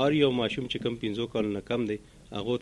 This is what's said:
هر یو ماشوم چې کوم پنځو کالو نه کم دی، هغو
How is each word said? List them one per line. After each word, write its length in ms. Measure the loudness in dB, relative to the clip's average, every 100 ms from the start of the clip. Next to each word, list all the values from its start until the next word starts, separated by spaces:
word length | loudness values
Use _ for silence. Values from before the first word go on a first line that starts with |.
هر 100 | 2 6
یو 100 | 4 4
ماشوم 220 | 0 -2 -6
چې 80 | -4
کوم 100 | -4 -2
پنځو 300 | -4 -4 -2
کالو 160 | 0 0 -2
نه 60 | -2
کم 160 | -2 -2
دی، 80 | -4 -8 -20 -12 -6
هغو 160 | -2 -2